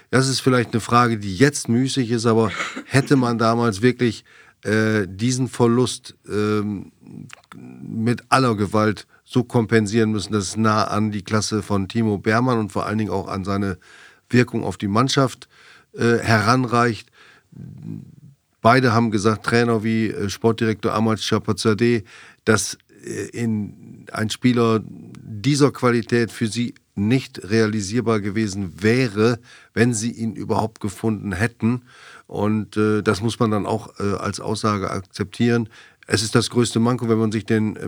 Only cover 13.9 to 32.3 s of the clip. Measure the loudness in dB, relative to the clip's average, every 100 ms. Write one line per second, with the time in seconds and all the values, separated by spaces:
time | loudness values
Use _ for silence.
13.9 | -20 -20 _ 0 2 2 0 -6 -6 -2
14.9 | 0 0 2 0 -2 -20 _ -20 -20 _
15.9 | -2 0 2 2 2 4 2 2 0 0
16.9 | -2 -10 _ -20 -20 _ -18 -18 -16 -14
17.9 | -14 -16 -20 -20 -20 _ _ 4 6 6
18.9 | 2 2 2 0 0 0 2 2 0 0
19.9 | 0 0 -2 -6 0 0 2 0 -2 -2
20.9 | 0 2 0 0 -2 0 0 2 2 2
21.9 | 0 -2 -18 -20 -6 0 2 0 -10 _
22.9 | -16 -10 -8 -8 -4 -2 -2 -4 -10 -20
23.9 | -20 -10 -4 -4 0 2 4 4 2 -2
24.9 | -14 -16 -18 -14 -6 0 4 2 2 2
25.9 | 2 2 0 0 -2 -4 -2 -6 -8 _
26.9 | -2 0 0 -2 -12 -2 2 2 0 -4
27.9 | -2 0 0 0 -2 -2 -4 -8 -2 2
28.9 | 2 2 2 2 2 -6 -20 -8 0 2
29.9 | 0 -4 -4 -6 -6 -4 -2 -2 -4 -10
30.9 | -4 -4 -4 -4 -4 -4 -2 -2 -2 -6
31.9 | -20 -20 -20 -12